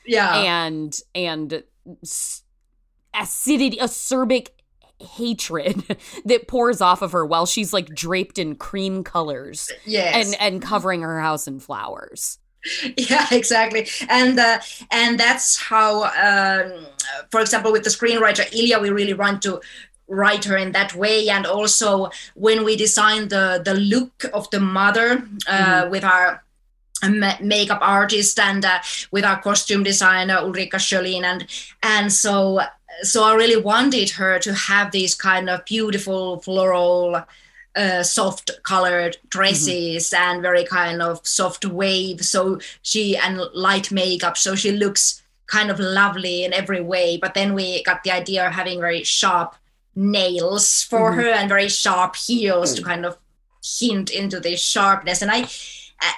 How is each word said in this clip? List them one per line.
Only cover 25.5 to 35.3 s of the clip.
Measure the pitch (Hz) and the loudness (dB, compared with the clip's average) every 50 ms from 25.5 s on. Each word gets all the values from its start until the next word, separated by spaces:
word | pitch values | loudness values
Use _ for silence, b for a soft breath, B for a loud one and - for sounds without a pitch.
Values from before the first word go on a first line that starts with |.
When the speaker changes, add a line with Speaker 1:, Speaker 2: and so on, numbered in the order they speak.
| 196 196 190 185 185 185 180 | 0 2 4 4 4 4 2
Speaker 2:
Mm-hmm. | 180 | 2
Speaker 1:
with | 190 190 196 | -2 -2 2
our | 190 180 180 180 175 175 - _ _ _ _ _ _ _ _ _ _ - - 196 | 4 4 4 4 2 0 -2 _ _ _ _ _ _ _ _ _ _ -8 -4 0
ma-, | 196 208 214 202 196 202 - 190 | 2 2 2 2 0 0 0 0
makeup | 208 208 208 202 196 208 202 - | 0 2 2 2 0 0 0 2
artist | 196 196 196 208 202 220 208 202 - - 226 | 4 4 4 4 2 2 2 2 2 2 2
and, | 202 196 196 196 196 | 2 2 2 0 2
uh, | 190 185 180 B B B B B B | 2 0 0 B B B B B B
with | - 202 202 | -2 0 2
our | 202 190 190 - | 2 0 0 0
costume | 202 202 202 - - 202 202 196 | 0 0 0 0 0 0 0 0
designer | 202 196 196 196 190 185 185 185 190 190 180 | 0 2 2 4 4 4 4 2 2 0 0
Ulrika | - 190 180 185 190 190 - 190 | 0 -2 -4 -4 -6 -4 -4 -4
Sjölin, | - - 196 190 185 185 185 180 185 | -2 0 0 0 0 -2 -2 -2 -2
and, | 180 190 190 - B B B B B B B - | -2 -2 -4 -6 B B B B B B B 0
and | 220 214 208 208 208 | 0 2 2 2 2
so, | 196 - - 208 202 196 196 196 190 190 - - - _ _ - - - 196 | 2 2 2 2 2 2 4 4 2 2 0 -2 -6 _ _ -20 -12 -6 -4
so | 202 - 233 220 | 0 2 4 6
I | 214 220 | 6 6
really | 220 226 240 226 220 | 6 6 6 4 4
wanted | 190 202 214 233 254 285 262 233 196 196 | 2 2 2 2 4 2 2 2 0 -2
her | - - 190 190 185 185 | -2 -2 0 0 0 0
to | 180 214 196 | 0 -2 -2
have | 196 - - 196 202 202 196 | -2 -2 0 2 2 2 0
these | 196 196 185 175 - | 0 -2 0 0 -2
kind | - - 196 | -2 0 0